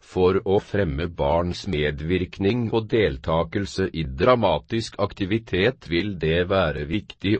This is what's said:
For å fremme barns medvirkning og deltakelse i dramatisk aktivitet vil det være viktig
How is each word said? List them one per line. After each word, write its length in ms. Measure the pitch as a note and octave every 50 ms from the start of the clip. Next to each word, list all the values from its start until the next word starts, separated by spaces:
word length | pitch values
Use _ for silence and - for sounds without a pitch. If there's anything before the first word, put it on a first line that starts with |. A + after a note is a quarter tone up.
| _
For 340 | - - F#2 F2+ F2+ F#2+ F#2+
å 220 | - G2 F#2+ G#2
fremme 480 | - - - G2+ G2+ E2+ C#2 C#2+ F2 F2
barns 580 | F2 - C#2+ C#2 D2+ E2+ F2 F2+ F2 - -
medvirkning 1000 | - F2+ D2 D2 D2 D2 C#2 D2+ D#2+ F2+ F#2 F#2 - - - G2 G2 G#2+ B2 A#2+ A2
og 160 | - A2+ A2 G#2+
deltakelse 1000 | - A#2 G#2 E2+ C2+ C2 - - D#2+ D#2+ E2 E2+ - G#2 G2+ F#2+ - - F#2+ -
i 140 | - E2 D#2
dramatisk 880 | C2 C2 C2+ - B2 B2+ B2 A2 F#2+ E2 D2 - _ - A2+ A2+ - - -
aktivitet 880 | G2+ G2+ - - G2+ F2+ G2 A#2 A#2 A#2 - F2+ F#2 A#2 C3 _ - D2+
vil 220 | D#2+ E2+ F2+ G#2 G2+
det 300 | E2+ D#2 D#2+ D#2+ E2+ F2+ F2+
være 360 | G2 F#2+ F#2 D#2+ C#2+ C#2+ D2
viktig 460 | C#2+ E2+ G#2+ - - - _ - F#2+ G#2+ G2+